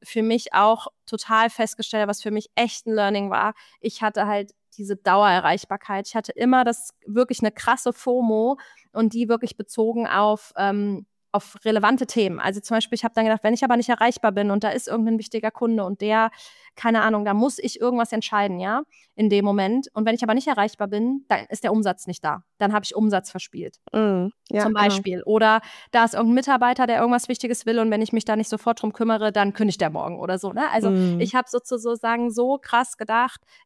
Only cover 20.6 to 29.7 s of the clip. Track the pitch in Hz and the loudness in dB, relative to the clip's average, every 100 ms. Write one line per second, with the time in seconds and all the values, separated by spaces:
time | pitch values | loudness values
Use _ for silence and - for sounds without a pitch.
20.6 | 208 - 202 208 233 277 - 208 - - | 0 -2 -4 -2 -2 -2 -2 -4 -4 -6
21.6 | 226 220 202 185 - 175 156 147 - - | -2 0 0 -4 -8 -8 -6 -6 -8 -4
22.6 | 202 214 196 - 214 196 185 185 - - | 0 0 -2 -2 2 0 -2 -12 -14 -12
23.6 | 170 - - - 214 190 185 - - 208 | -14 -14 -6 0 2 0 -2 -6 -6 -2
24.6 | 208 214 202 196 196 180 - 214 220 220 | 0 2 2 2 -2 -6 0 4 6 4
25.6 | - - - 240 226 - 226 247 269 254 | 0 -20 -2 2 4 2 2 4 4 2
26.6 | 240 254 247 233 233 247 - 247 240 240 | 2 2 2 2 2 2 0 -6 -4 -2
27.6 | - 233 226 214 220 226 214 214 214 220 | 0 2 2 2 0 0 0 -2 -2 -2
28.6 | - 226 220 - 226 220 214 208 202 196 | -2 -2 -2 -2 0 2 0 2 0 2
29.6 | 214 | 0